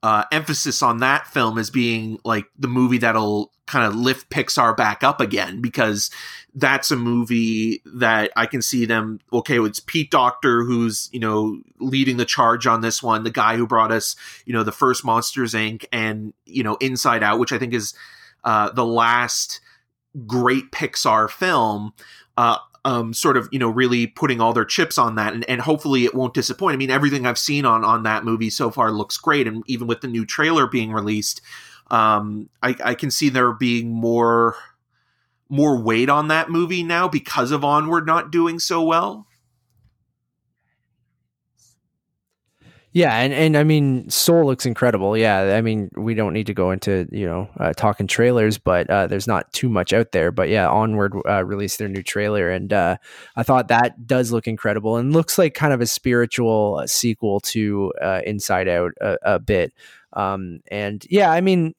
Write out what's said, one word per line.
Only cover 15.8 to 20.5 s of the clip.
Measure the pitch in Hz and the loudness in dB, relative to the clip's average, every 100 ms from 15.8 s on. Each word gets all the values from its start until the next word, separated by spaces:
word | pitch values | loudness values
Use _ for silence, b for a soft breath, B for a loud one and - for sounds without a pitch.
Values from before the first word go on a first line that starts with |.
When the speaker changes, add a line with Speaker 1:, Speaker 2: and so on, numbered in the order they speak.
| - | -8
Speaker 1:
and, | 120 110 107 107 - _ | -4 -4 -4 -10 -14 _
you | 104 | -4
know, | 110 107 | -2 -2
Inside | 135 127 - 117 | -2 -2 0 2
Out, | 104 110 | 2 2
which | 120 | 0
I | 127 | -2
think | 123 | -2
is, | 120 104 B B B B B - | -4 -6 B B B B B -2
uh, | 110 104 | 0 0
the | 120 120 | 0 0
last | 117 117 120 120 - - - b b b _ _ 147 113 | 2 2 2 0 -4 -6 -10 b b b _ _ -16 -4
great | 123 123 | 0 2